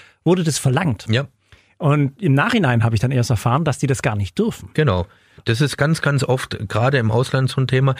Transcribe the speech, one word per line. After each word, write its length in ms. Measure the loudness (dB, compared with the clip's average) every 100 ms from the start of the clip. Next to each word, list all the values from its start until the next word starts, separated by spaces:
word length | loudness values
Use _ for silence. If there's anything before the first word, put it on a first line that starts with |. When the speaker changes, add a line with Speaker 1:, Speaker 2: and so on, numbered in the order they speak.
| -20 _
Speaker 1:
wurde 200 | 0 2
das 160 | 0 0
verlangt. 480 | 0 0 0 -4 -2
Speaker 2:
Ja. 160 | -2 -2 _ _ -20 _ _
Speaker 1:
Und 420 | 0 2 0 -2
im 120 | 0 2
Nachhinein 480 | 2 2 2 2
habe 120 | 2 0
ich 60 |
dann 100 | 0
erst 200 | 0 0
erfahren, 340 | 0 0 0 0
dass 140 | -2
die 80 | -2
das 140 | -2
gar 120 | -2 -2
nicht 220 | -4 -2
dürfen. 300 | -2 -4 -8 -2
Speaker 2:
Genau. 300 | 0 0 -2 -10 _ -10 -4
Das 140 | 0
ist 160 | 0 0
ganz, 240 | 0 0
ganz 220 | 0 0
oft, 340 | 0 -2 -4 -8 -6
gerade 280 | -2 0 2
im 120 | 0
Ausland, 380 | 0 0 0 -2
so 100 | -2
ein 80 | 0
Thema. 280 | 2 2 0